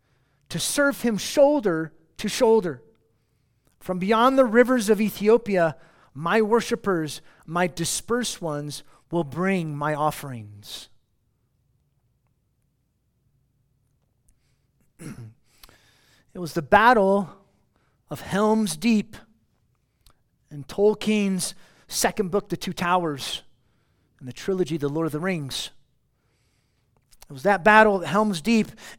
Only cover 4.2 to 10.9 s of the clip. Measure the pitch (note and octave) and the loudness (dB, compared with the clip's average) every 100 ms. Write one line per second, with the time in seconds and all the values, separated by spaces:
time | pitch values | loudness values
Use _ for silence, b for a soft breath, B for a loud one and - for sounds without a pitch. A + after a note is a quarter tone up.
4.2 | B3+ C4+ B3+ A#3 B3 B3+ G#3 G#3 G#3+ - | 4 4 6 4 4 2 2 2 0 0
5.2 | G#3 A3+ G#3+ F#3 D#3+ - b b b C3+ | 2 2 2 0 0 -2 b b b -8
6.2 | E3+ A3 G#3 A#3 - A#3 G3+ F3 D3+ - | 0 0 2 0 0 -4 -2 -2 -4 -10
7.2 | b b - E3+ F3+ - E3+ - - A#3+ | b b -8 -2 -2 -2 -6 -6 -4 -4
8.2 | A#3 - E3 D3 D3 - b b _ E3+ | -4 -6 -8 -8 -8 -12 b b _ -4
9.2 | C#3+ D#3 F#3+ F#3 D#3+ C#3+ D3 D3 D3+ - | -4 -4 -2 -2 -4 -4 -4 -2 -2 -4
10.2 | C#3+ A#2+ G#2 G#2 G#2+ - - | -10 -14 -16 -20 -18 -18 -18